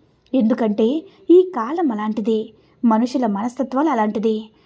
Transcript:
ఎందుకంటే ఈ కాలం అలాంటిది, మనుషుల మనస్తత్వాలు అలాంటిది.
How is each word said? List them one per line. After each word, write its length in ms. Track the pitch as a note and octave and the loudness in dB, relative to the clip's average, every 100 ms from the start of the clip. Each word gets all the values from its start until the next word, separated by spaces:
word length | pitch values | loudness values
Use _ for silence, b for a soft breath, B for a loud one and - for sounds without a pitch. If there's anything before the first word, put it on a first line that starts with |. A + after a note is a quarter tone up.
| _ _ _ | _ _ _
ఎందుకంటే 680 | C4 A3 A3 A3 G#3 A3 D#4 - B B | 0 0 0 -2 0 0 -2 -6 B B
ఈ 220 | F4 F#4 D4+ | 6 4 0
కాలం 360 | A3+ E4 D#4+ | -6 -2 -2
అలాంటిది, 600 | G#3+ G#3+ G#3+ G#3 A3 A3+ b b b | -2 -4 -4 -2 -2 -4 b b b
మనుషుల 420 | A#3 A3 A#3+ C#4+ A#3+ | 0 2 0 0 -2
మనస్తత్వాలు 600 | G3 A#3+ - C4 B3+ D#4+ | -2 -4 -6 -4 -2 0
అలాంటిది. 600 | A#3+ G#3+ G#3+ A3 A3 A3 b | 0 -2 -2 -2 -2 -6 b